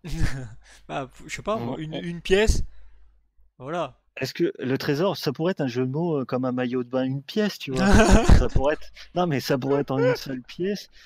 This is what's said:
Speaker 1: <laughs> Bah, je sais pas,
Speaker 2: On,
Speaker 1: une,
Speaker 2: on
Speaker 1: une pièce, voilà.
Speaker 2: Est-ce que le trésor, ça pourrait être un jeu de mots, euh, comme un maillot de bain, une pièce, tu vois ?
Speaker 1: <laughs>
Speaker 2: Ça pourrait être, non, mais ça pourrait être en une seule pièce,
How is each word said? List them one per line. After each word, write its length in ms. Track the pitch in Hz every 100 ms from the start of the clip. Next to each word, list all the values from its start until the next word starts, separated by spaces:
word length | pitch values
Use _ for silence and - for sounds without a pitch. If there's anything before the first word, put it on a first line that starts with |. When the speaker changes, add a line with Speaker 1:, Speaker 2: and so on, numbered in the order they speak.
Speaker 1:
<laughs> 40 | 170 165 156 135 117 - - - -
Bah, 220 | 151 131 - 156
je 80 |
sais 80 | -
pas, 140 | 160 226
Speaker 2:
On, 200 | 240 -
Speaker 1:
une, 160 | 156
Speaker 2:
on 60 | 160
Speaker 1:
une 180 | 175 170
pièce, 420 | - 190 220 - - - - - - _ _ _ - -
voilà. 400 | 131 170 143 - _ -
Speaker 2:
Est-ce 140 | 131
que 200 | - 170 -
le 200 | 127 135
trésor, 380 | - 143 190 151
ça 160 | 151
pourrait 180 | 131 165
être 80 | 190
un 60 | 139
jeu 180 | 120 127
de 40 |
mots, 300 | 143 175 147
euh, 40 |
comme 200 | 127 127
un 80 | 131
maillot 320 | 123 127 127
de 40 | 120
bain, 160 | 127
une 180 | 131 139
pièce, 360 | - 214 208 -
tu 140 | -
vois ? 140 | - 196
Speaker 1:
<laughs> 520 | 202 214 214 196 170
Speaker 2:
Ça 100 | -
pourrait 260 | - 139
être, 160 | 156 - - -
non, 120 | 170 180
mais 140 | 135
ça 180 | - 139
pourrait 220 | 135 143
être 100 | 139
en 80 | 135
une 180 | 165 269
seule 260 | 143 -
pièce, 460 | - - 185 202 - -